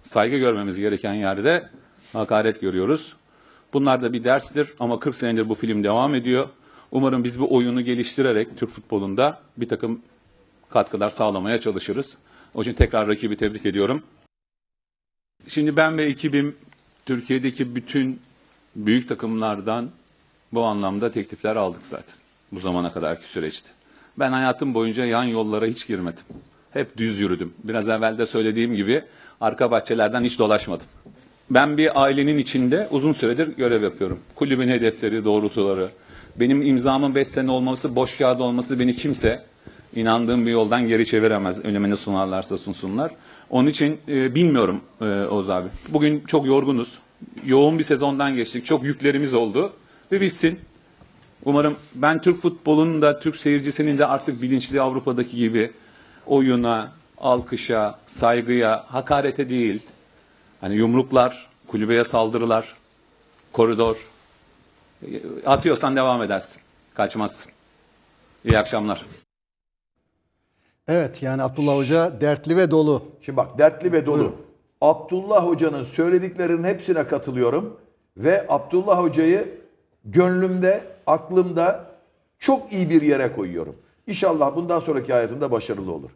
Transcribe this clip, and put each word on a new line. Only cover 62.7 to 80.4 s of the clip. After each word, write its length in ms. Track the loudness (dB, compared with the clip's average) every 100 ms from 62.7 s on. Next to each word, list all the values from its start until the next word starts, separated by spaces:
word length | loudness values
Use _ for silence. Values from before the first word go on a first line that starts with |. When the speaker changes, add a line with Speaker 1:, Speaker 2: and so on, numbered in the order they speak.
| -18 _ _ _ _ _ _ _
Speaker 1:
koridor. 440 | 2 2 4 0 0 -10 _ _ _ _ _ _ _ _ _ -14 -12 -12 -8 2
Atıyorsan 500 | 2 4 0 0 2
devam 280 | 2 0
edersin. 380 | -2 -4 -6 -18 _ _ _
Kaçmazsın. 580 | -4 -4 -2 -6 -6 -16 _ _ _ _ _ _ _ _ _ 0
İyi 120 | 2
akşamlar. 480 | 2 -4 -4 -6 -10 -20 _ _ _ _ _ _ _ _ _ _ _ _ _ _ _ _ -2
Speaker 2:
Evet, 360 | 0 0 -4
yani 200 | -6 -2
Abdullah 340 | -4 0 0 2
Hoca 440 | 2 2 2 0
dertli 360 | 0 0 0 2
ve 140 | 4
dolu. 320 | 4 4 2 -2 -16
Speaker 3:
Şimdi 160 | -6 -2
bak, 200 | -2 4
dertli 340 | 4 4 0
ve 140 | 2 2
dolu. 120 | 0
Speaker 2:
Buyurun. 160 | 0 -4 -20 _ _ _
Speaker 3:
Abdullah 640 | 2 2 -2 -6 2 2 2
Hoca'nın 380 | 2 0 -2
söylediklerinin 800 | -8 -2 2 2 0 -4 -2 0
hepsine 440 | -2 -4 -2 -2 0
katılıyorum. 720 | -4 -4 0 2 0 -4 -14 _ _ _ -2
Ve 280 | 2 2 2
Abdullah 500 | -2 0 -2 2 2
Hoca'yı 600 | 4 2 2 2 0 -10 -20 _ _ _ 0
gönlümde, 800 | 2 4 2